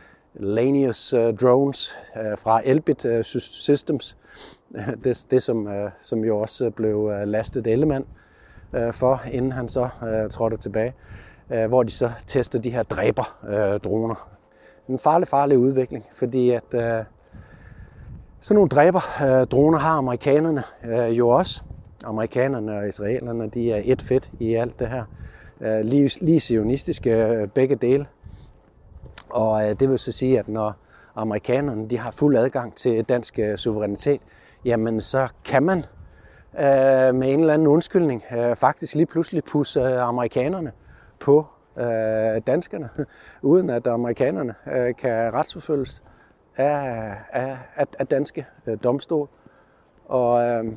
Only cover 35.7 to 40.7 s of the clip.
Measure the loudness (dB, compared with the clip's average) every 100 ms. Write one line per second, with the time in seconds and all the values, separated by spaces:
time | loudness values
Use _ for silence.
35.7 | 0 -4 -16 -20 -20 -20 -20 -14 0 4
36.7 | 4 6 6 4 4 2 4 4 4 6
37.7 | 4 2 0 0 -2 -6 -2 0 2 2
38.7 | 0 -4 0 0 0 -2 -4 -2 -2 0
39.7 | 0 0 0 0 -2 -2 -2 -2 -4 -8